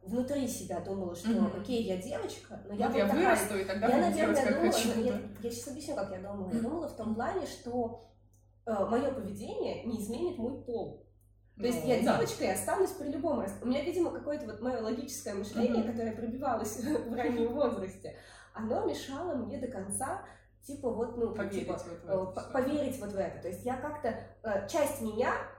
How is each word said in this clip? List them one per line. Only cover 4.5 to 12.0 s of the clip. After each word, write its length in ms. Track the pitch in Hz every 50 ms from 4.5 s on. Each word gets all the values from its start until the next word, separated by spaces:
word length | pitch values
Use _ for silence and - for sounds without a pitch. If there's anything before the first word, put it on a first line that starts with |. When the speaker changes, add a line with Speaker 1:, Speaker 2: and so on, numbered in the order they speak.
| -
Speaker 1:
думала, 160 | 330 339 -
Speaker 2:
хочу, 160 | - 226 226 220 -
Speaker 1:
ну, 60 | 220 226
я, 80 | 247
Speaker 2:
да. 60 | 202 - - - - -
Speaker 1:
я 80 | - 233
щас 180 | 233 - - 285
объясню, 260 | 254 302 294 311 294
как 160 | - - 196
я 80 | 190 185
думала. 300 | 190 202 202 202 185 185
Я 20 | 226 233
Speaker 2:
Мгм. 40 |
Speaker 1:
думала 260 | 226 254 311 349 320 -
в 80 | -
том 180 | - 220 220 220
плане, 320 | 214 247 320 381 381 294
что, 540 | - - - - 240 240 247 233 226 226 - - - - _ _ - _ - _ - _ - _
э, 180 | 240 220 202 190
мое 260 | 196 226 254 285 269 269
поведение 680 | - 208 185 196 - 233 339 427 - 330 220 - - -
не 160 | 226 226 208
изменит 360 | 202 208 233 - 349 349 - 247
мой 240 | 220 254 277 240 -
пол. 420 | - 226 214 165 143 - - - - _ - _ _ _ _ _ _ _ -
То 60 | 208
есть 180 | 247 - - -
Speaker 2:
Ну, 60 | 262
Speaker 1:
я 120 | 240 214